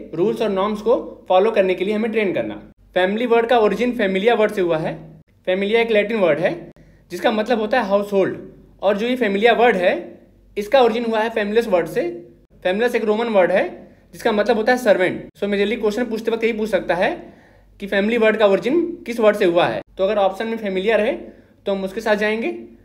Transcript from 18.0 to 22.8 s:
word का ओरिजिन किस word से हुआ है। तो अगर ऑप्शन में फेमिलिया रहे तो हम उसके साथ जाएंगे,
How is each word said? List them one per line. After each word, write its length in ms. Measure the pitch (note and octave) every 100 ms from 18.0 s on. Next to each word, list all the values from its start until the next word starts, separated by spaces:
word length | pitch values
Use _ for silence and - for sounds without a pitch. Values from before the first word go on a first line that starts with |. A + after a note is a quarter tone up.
| G#3 A#3
word 200 | A3 G#3
का 100 | G3+
ओरिजिन 560 | F#3+ A3 E4+ E4 - -
किस 140 | A#3
word 180 | G#3+ G#3
से 80 | F#3
हुआ 200 | E3+ C#3
है। 160 | G#2+ - -
तो 60 |
अगर 140 | F#3+ G#3
ऑप्शन 300 | F#3+ G3 A3+
में 100 | A3+
फेमिलिया 400 | G3+ F#3 G#3 G#3
रहे 140 | A3 - - - - _ -
तो 60 |
हम 120 | G3
उसके 180 | F#3+ A3+
साथ 140 | G#3+ G#3
जाएंगे, 500 | G#3+ A3 D#4 F4 - -